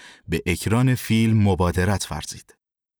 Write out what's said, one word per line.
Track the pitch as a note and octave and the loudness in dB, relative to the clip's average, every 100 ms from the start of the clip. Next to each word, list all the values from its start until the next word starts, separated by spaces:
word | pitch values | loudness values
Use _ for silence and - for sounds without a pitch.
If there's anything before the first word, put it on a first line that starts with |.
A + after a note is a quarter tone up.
| - - - | -20 -18 -6
به | E2 - | -4 -2
اکران | E2+ - A#2 B2+ | -2 0 2 2
فیلم | B2+ - A2+ A2+ A2 | 0 0 2 4 4
مبادرت | G2+ F2+ F2 F2 F2+ F#2+ - | 4 2 0 0 0 -2 -4
ورزید. | D2+ - - - _ _ _ _ _ | -10 -12 -16 -18 _ _ _ _ _